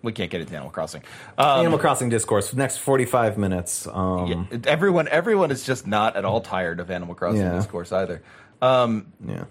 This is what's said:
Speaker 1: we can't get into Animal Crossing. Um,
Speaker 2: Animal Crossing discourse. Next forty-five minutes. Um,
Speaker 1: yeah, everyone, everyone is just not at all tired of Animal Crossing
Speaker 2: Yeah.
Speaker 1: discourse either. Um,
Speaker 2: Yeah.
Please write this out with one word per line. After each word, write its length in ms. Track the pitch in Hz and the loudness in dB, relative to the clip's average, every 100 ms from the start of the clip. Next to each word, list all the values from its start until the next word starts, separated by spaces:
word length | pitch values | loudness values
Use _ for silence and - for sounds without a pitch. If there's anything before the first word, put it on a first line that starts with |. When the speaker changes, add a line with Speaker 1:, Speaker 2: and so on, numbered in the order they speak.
Speaker 1:
we 100 | 117 | -6
can't 200 | 107 87 | -4 -4
get 100 | 90 | -4
into 120 | 82 | -8
Animal 180 | 78 67 | -10 -10
Crossing. 320 | - 78 78 - - - - | -6 -6 -8 -16 -20 -16 2
Um, 220 | 143 135 | 4 6
Speaker 2:
Animal 180 | 170 156 | 4 4
Crossing 320 | 160 131 123 | 2 2 0
discourse. 420 | 113 - 107 101 127 | 0 2 0 0 -2
Next 220 | 135 - | -2 -2
forty-five 600 | - 135 123 127 110 104 | 2 2 4 2 2 2
minutes. 480 | 98 92 87 - - | 0 0 -4 -8 -6
Um, 600 | - 92 92 90 87 92 | -2 0 0 -2 -2 -4
Speaker 1:
yeah, 60 | 120 117 | -4 0
everyone, 420 | 156 196 175 151 | 2 4 2 2
everyone 420 | 147 185 208 165 | 2 2 2 2
is 120 | 131 | 0
just 220 | - 127 - | -2 -4 0
not 300 | 107 110 101 | 2 2 2
at 100 | 95 | 0
all 160 | 110 | -2
tired 380 | - 95 87 85 | -2 -2 -2 -4
of 100 | 90 | -6
Animal 240 | 90 87 | -6 -8
Crossing 280 | 87 90 107 | -4 -2 2
Speaker 2:
Yeah. 120 | 92 87 | 2 0
Speaker 1:
discourse 360 | 104 87 87 | -2 -6 -4
either. 320 | 92 95 82 - - - _ | -2 -2 -6 -12 -20 -20 _
Um, 520 | 127 131 120 110 98 - | 4 4 4 0 -4 -14
Speaker 2:
Yeah. 200 | - 50 - | -10 -10 -4